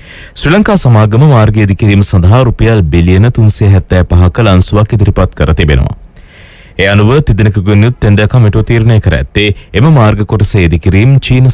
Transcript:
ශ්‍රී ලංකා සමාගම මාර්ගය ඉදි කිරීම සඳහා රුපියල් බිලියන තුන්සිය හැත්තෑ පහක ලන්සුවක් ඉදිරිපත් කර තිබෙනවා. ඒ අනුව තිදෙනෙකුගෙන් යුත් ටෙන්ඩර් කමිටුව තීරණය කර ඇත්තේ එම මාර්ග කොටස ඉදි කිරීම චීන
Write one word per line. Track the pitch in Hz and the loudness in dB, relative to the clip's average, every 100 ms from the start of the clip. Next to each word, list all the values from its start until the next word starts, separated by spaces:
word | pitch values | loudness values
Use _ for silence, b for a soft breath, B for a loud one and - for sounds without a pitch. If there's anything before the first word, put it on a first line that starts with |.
| B B B - | B B B -8
ශ්‍රී | 147 196 | -2 0
ලංකා | 214 196 | 0 0
සමාගම | 127 113 107 113 151 | 2 2 2 2 2
මාර්ගය | 123 107 107 101 | 2 2 0 -2
ඉදි | 98 | -2
කිරීම | 107 101 104 | 0 0 0
සඳහා | 95 87 123 123 | 0 2 2 0
රුපියල් | - 113 110 80 85 | 0 0 0 0 0
බිලියන | 85 92 117 | 0 2 0
තුන්සිය | 120 110 - 104 95 | 2 0 0 0 0
හැත්තෑ | - 92 90 | 0 -2 0
පහක | 90 90 98 110 | 0 0 0 0
ලන්සුවක් | 90 - 104 104 107 | 0 0 -2 -2 -2
ඉදිරිපත් | 101 95 92 - | -2 -2 -2 -4
කර | 82 | -4
තිබෙනවා. | 78 78 67 - - - B B B B B B B | -2 0 0 -2 -8 -18 B B B B B B B
ඒ | 98 104 | -2 0
අනුව | 104 143 | 2 0
තිදෙනෙකුගෙන් | - 98 104 101 92 101 113 | 0 0 0 -2 0 0 0
යුත් | 123 | 0
ටෙන්ඩර් | 110 104 107 | 0 0 0
කමිටුව | 127 107 110 - | 0 0 0 -2
තීරණය | 117 113 110 | 0 0 0
කර | - 71 | 0 -2
ඇත්තේ | 67 - 104 - B | -4 -4 -4 -4 B
එම | 95 151 | 0 2
මාර්ග | 147 107 104 104 | 2 2 0 -2
කොටස | 107 101 104 85 | -4 -2 -2 0
ඉදි | 80 87 | -2 0
කිරීම | 95 123 135 | 0 2 0
චීන | - 127 131 | 0 0 0